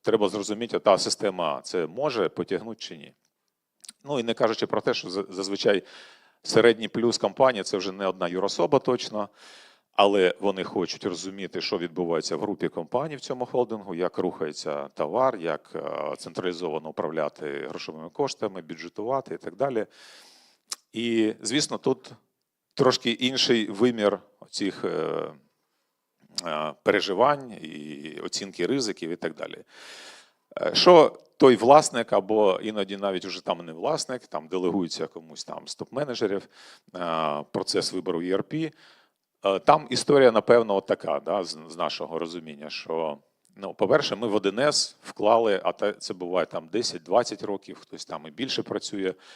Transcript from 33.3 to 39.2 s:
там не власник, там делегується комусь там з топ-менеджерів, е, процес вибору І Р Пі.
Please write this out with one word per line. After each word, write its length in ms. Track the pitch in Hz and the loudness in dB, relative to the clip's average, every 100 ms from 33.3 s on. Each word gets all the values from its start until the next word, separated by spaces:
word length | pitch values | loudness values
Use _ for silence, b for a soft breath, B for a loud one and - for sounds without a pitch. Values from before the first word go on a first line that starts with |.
| 92 | -8
там 220 | - 87 85 | -6 -6 -6
не 60 | |
власник, 540 | 80 113 156 - 127 - | -6 -4 -4 -4 -10 -8
там 220 | 78 78 | -10 -6
делегується 580 | 90 90 95 85 - 80 | -2 0 0 -2 -4 -8
комусь 380 | 85 82 73 | -10 -18 -16
там 240 | - 78 - | -12 -12 -12
з 100 | - | -14
топ-менеджерів, 640 | - 123 147 113 107 98 - B B B _ 90 | -10 -8 -6 -2 -2 -2 -6 B B B _ -8
е, 480 | 85 82 78 73 76 | -4 0 0 -2 -6
процес 400 | 98 92 98 - | -6 -2 -2 -2
вибору 300 | 92 90 82 | -4 -4 -4
І 80 | 90 | -2
Р 120 | 95 | -2
Пі. 300 | - 156 160 b b b b _ | -2 -6 -6 b b b b _